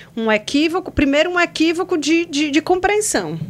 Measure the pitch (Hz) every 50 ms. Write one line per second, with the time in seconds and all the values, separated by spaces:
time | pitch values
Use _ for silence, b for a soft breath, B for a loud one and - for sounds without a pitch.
0 | B B B - 226 220 214 208 214 - - 285 311 330 311 370 359 - - -
1 | 294 277 277 294 320 359 359 349 339 330 - - 320 330 339 330 370 359 370 330
2 | 277 277 330 330 349 339 311 277 311 302 269 311 311 - 359 370 359 381 415 415
3 | 415 - - 269 185 - - 160 - -